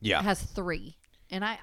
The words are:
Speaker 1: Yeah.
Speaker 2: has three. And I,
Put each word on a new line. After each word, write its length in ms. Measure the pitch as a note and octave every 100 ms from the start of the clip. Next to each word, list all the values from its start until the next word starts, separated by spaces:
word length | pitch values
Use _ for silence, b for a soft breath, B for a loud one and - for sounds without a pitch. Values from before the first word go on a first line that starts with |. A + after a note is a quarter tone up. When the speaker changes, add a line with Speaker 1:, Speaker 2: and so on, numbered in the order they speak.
Speaker 1:
Yeah. 220 | G#3 F3
Speaker 2:
has 180 | G3+ F#3+
three. 540 | - - F3+ D#3+ B2+ - _ _ -
And 160 | F#3+
I, 140 | G#3+ A3+